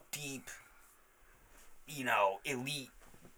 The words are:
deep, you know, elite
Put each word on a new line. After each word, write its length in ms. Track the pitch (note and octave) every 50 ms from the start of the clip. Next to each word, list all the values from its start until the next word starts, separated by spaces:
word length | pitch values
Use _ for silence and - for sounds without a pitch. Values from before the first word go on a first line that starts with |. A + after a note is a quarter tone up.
| - -
deep, 380 | - D3 D3 C#3 C3+ B2+ - - - - - - - - - - - - - - - - - - - - - - - - - - - - -
you 180 | - D3+ C#3+ B2+
know, 360 | B2 A#2 G#2+ G2+ G2 F#2+ - -
elite 460 | D3 C#3 B2 B2+ C#3 D3 C#3+ - - - - - - - - - - -